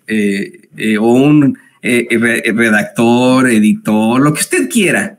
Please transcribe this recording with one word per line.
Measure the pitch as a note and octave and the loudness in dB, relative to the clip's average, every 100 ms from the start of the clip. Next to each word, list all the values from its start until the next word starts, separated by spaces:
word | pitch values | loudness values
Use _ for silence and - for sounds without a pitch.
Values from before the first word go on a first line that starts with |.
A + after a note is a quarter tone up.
| - | -8
eh, | A2 G2+ G2 - - _ - | -4 -2 -4 -8 -14 _ -8
eh, | G#2+ G#2+ | -4 0
o | A#2 | 2
un, | B2+ C#3+ D3+ C3+ - _ _ | 4 4 4 4 0 _ _
eh, | A2 A#2+ A#2+ | -4 -2 -2
re-, | A#2 A#2 A#2 A2+ | -2 -2 -2 -2
redactor, | A2 A#2 G#2+ G#2 - A#2 A#2+ B2+ B2+ B2+ | 0 0 0 -2 -2 0 2 2 2 2
editor, | A2 G#2+ G#2 A2 G#2+ A2 B2+ | 2 2 0 -2 -2 0 0
lo | D3 | 0
que | D3 | -2
usted | - F#4 B3+ | -4 -4 -2
quiera, | A#3 E3+ A2 - | -2 0 -2 -6